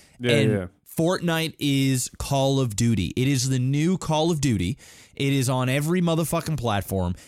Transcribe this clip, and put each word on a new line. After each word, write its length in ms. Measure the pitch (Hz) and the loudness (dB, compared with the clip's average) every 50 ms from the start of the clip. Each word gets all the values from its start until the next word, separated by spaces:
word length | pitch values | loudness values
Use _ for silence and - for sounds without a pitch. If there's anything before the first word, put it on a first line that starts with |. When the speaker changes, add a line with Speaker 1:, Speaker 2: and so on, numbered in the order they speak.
| - _ _ - | -20 _ _ -6
Speaker 1:
Yeah, 120 | 120 120 | 0 2
Speaker 2:
And 200 | 117 110 110 107 | 2 4 4 2
Speaker 1:
yeah. 160 | 104 98 90 90 - _ _ - - | 2 0 -2 -6 -12 _ _ -8 -4
Speaker 2:
Fortnite 560 | - 160 175 185 - 170 170 165 160 160 156 - - | 0 0 0 0 0 -2 -2 -2 -2 -2 -4 -4 -2
is 500 | 147 143 139 135 135 135 135 123 - - - | 0 0 2 2 2 2 0 0 -2 -6 -8
Call 420 | - - - 143 135 135 139 139 135 | -10 -6 -2 0 0 2 2 2 2
of 160 | 131 113 98 | 0 0 0
Duty. 380 | - 117 117 113 98 87 60 - | 2 2 2 4 2 0 0 0
It 120 | 123 131 | 0 0
is 220 | 139 143 127 123 131 | 2 2 0 0 0
the 100 | 135 127 | 0 0
new 400 | 123 135 139 147 156 180 190 - | 0 0 0 0 2 0 0 0
Call 320 | - 156 156 151 160 175 | -2 -2 0 0 2 0
of 100 | 175 143 | 0 2
Duty. 380 | 135 135 110 90 87 90 139 - - - - - - - - | 2 2 2 2 0 -2 -4 -6 -12 -20 -20 -20 -20 -14 -6
It 160 | - 139 139 | -4 -2 0
is 160 | 139 139 123 | 0 0 0
on 220 | 131 127 127 127 127 | 0 0 0 0 0
every 320 | 135 147 147 160 180 185 | 0 -2 0 0 0 0
motherfucking 560 | 170 165 160 165 165 - 170 165 - 160 156 | 0 0 0 0 0 -2 -2 -4 -2 -4 -4
platform. 560 | 120 120 117 101 101 - - 98 95 90 87 92 - - | -2 -2 -2 -2 -2 -2 -4 -4 -2 -2 -2 -4 -6 -12